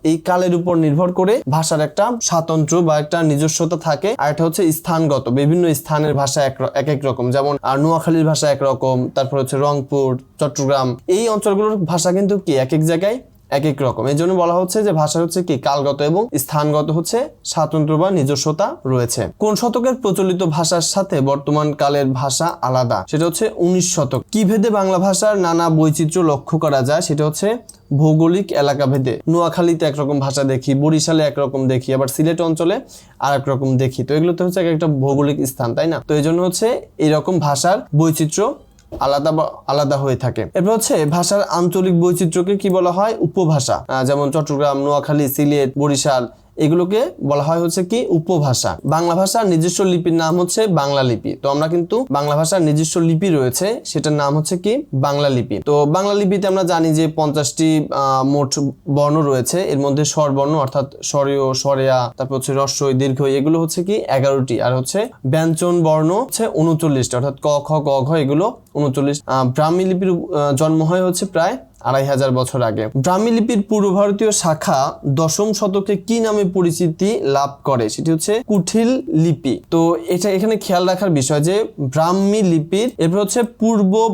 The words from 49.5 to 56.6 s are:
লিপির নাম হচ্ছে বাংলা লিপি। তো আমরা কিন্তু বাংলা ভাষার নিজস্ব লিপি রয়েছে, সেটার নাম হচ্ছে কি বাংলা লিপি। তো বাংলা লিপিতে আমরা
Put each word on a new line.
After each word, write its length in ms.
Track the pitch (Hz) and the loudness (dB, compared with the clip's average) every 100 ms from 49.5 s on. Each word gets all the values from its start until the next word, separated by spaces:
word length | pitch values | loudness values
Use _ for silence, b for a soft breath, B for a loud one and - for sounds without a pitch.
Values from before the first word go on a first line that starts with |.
| 165 170 180 | 2 0 0
লিপির 280 | 190 180 175 | 0 2 0
নাম 280 | 165 160 175 | 0 0 0
হচ্ছে 260 | 180 - 220 | 0 0 0
বাংলা 360 | 160 139 143 | 2 0 0
লিপি। 340 | 127 110 - - | 0 0 -4 -4
তো 60 | 139 | -2
আমরা 200 | 139 156 | 0 0
কিন্তু 380 | 175 170 220 262 | -2 0 -2 -2
বাংলা 260 | 143 147 147 | -2 0 0
ভাষার 260 | 160 190 | 0 2
নিজস্ব 380 | 156 151 160 175 | 2 2 0 0
লিপি 280 | 165 160 196 | 2 2 2
রয়েছে, 520 | 156 127 127 190 240 | 2 0 0 -2 -4
সেটার 280 | - 156 151 | -6 -4 -2
নাম 240 | 147 143 147 | 0 0 0
হচ্ছে 220 | 156 180 | -2 -2
কি 240 | 202 247 285 | -2 -2 -2
বাংলা 340 | 135 143 143 147 | -2 -2 0 0
লিপি। 300 | 127 113 104 | 0 -2 -4
তো 260 | - 147 | 0 2
বাংলা 300 | 147 170 202 | 2 2 0
লিপিতে 320 | 202 202 196 196 | 0 0 0 0
আমরা 160 | 190 | 0